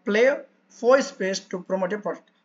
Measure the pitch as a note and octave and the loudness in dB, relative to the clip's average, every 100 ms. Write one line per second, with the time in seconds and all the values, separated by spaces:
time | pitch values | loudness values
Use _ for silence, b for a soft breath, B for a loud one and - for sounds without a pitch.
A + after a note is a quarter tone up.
0 | - G#3 B3+ D4+ - _ _ - A#3 C4+ | -2 2 2 2 -6 _ _ -2 4 4
1 | C4 - F#3+ F#3+ - F3+ - F#3+ F3+ G#3 | 2 -6 -4 -4 -8 -12 -6 -4 -2 -4
2 | F3+ - _ _ | -6 -10 _ _